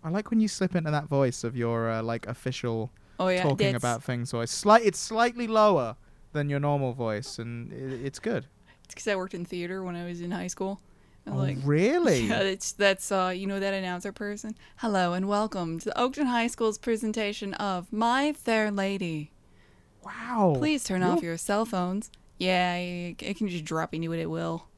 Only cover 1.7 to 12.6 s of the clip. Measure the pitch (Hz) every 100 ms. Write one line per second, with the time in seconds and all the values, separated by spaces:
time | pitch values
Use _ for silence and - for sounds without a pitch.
1.7 | 117 113 113 113 117 - 123 - 120 123
2.7 | 113 110 - - - 185 180 180 139 -
3.7 | 120 120 120 - 123 120 120 117 - 208
4.7 | 220 220 - - 220 240 240 233 220 214
5.7 | 175 117 - - - - 151 143 143 143
6.7 | 143 131 123 117 107 127 - 117 117 117
7.7 | 113 135 131 135 - 214 226 131 _ -
8.7 | - _ - - 196 185 185 175 180 175
9.7 | 190 185 175 175 175 175 175 180 - 190
10.7 | 196 - - - - - 135 135 135 135
11.7 | 147 202 339 330 143 113 226 196 196